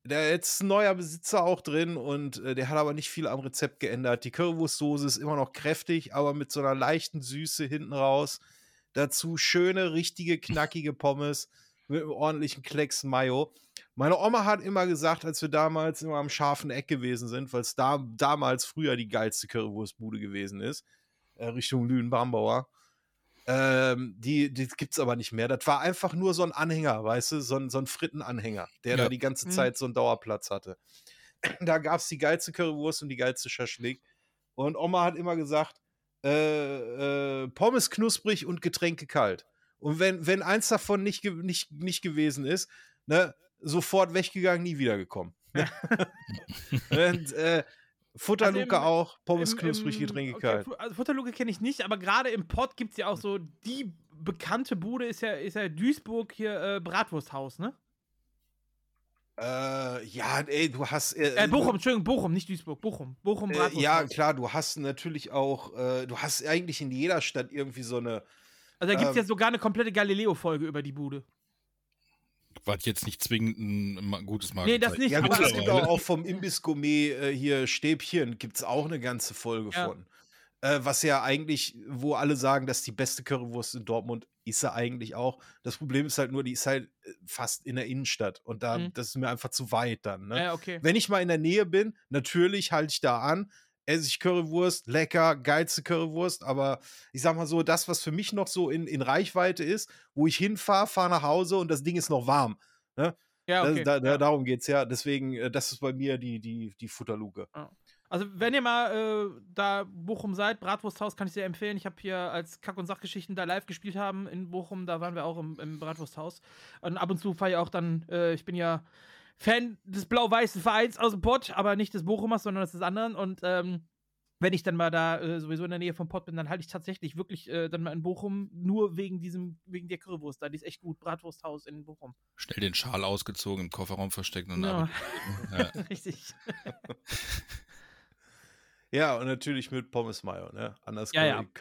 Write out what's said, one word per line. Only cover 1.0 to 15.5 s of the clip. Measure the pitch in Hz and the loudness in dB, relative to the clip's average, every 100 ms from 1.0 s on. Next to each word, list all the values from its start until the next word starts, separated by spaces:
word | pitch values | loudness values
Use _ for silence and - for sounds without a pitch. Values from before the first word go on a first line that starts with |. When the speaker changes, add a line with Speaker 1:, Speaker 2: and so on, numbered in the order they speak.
| 170 165 - 208 | -2 -8 0 2
Speaker 1:
auch | 175 180 | 4 2
drin | - 151 170 170 | 0 0 0 -2
und, | 127 143 143 127 | -4 -4 -4 -6
äh, | 120 127 | -4 -2
der | 131 | 0
hat | 151 | 2
aber | 151 | 2
nicht | 151 147 | 0 -6
viel | - 147 | -4 -2
am | 131 | -4
Rezept | 135 - 143 - | -4 -4 -4 -2
geändert. | 127 120 127 120 | -4 0 0 0
Die | 127 | -2
Currywurstsoße | - 175 165 160 - 147 147 143 | -2 0 0 -2 0 0 2 0
ist | - | 0
immer | 151 147 | 0 0
noch | 131 | -2
kräftig, | - 147 156 - 165 - 135 | -2 -2 -2 0 -2 0 0
aber | 143 | 0
mit | 143 143 | 0 -2
so | 151 | 0
einer | 139 135 | 0 2
leichten | 127 160 - 156 | 2 2 -2 -8
Süße | 123 139 156 - 147 | -8 -6 -4 -4 -4
hinten | 151 135 | -4 -4
raus. | 143 135 139 147 - - _ _ _ _ | 2 4 6 2 -4 -14 _ _ _ _
Dazu | - 143 - 165 165 | 0 0 0 -2 0
schöne, | - 175 180 190 185 | 2 4 4 4 2
richtige, | 160 170 - 170 165 | 0 -2 -2 0 0
knackige | - 160 151 170 147 | 0 0 0 0 -4
Pommes | 143 143 139 147 143 - _ _ _ - | 0 2 2 0 -2 -6 _ _ _ -4
mit | 147 | -4
einem | 156 | -2
ordentlichen | 143 151 156 147 - | 0 0 0 -2 -6
Klecks | 127 147 147 - | -6 -2 0 -2
Mayo. | 139 131 131 127 151 _ _ - - - | 0 2 4 2 0 _ _ -20 -14 0
Meine | 139 - | 4 6
Oma | 208 233 202 | 6 4 4
hat | 208 | 2
immer | 190 196 180 | 2 2 2
gesagt, | 160 160 165 165 | 4 2 2 0
als | 156 | -4
wir | |
damals | 156 | 0